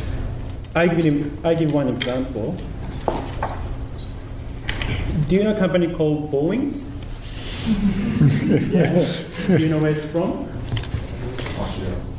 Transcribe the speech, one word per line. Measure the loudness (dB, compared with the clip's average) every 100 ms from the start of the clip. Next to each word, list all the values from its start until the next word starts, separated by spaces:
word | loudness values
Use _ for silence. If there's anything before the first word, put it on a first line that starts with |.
| -4 -2 -4 -4 -6 -8 -2
I | 2 4
give, | 6 4 4 0 -2
I | 2
give | 2 4
one | 2 2
example. | 0 -2 -2 -2 -2 -4 -4 -6 -8 -8 -4 -2 -2 -4 -4 -4 -4 -6 -6 -6 -8 -8 -10 -10 -10 -10 -8 -6 -2 -2 -2 0 0 2
Do | 4
you |
know | 4
a | 2
company | 2 4 2
called | 2 2 2 0
Boeing? | 2 2 2 0
<laughs> | -4 -6 -8 -8 -10 -8 -8 -6 -4 0 2 2 2 0 4 4 4 4 4 4
Yes. | 4 4 4 2 0 -6 -4 4
Do | 4
you | 6
know | 4
where | 2
it's | 0
from? | 0 -2 0 -2 -6 -6 -4 -4 -2 -4 -4 -6 -6 -6 -6 -4 -4 -4 -4 -4 -6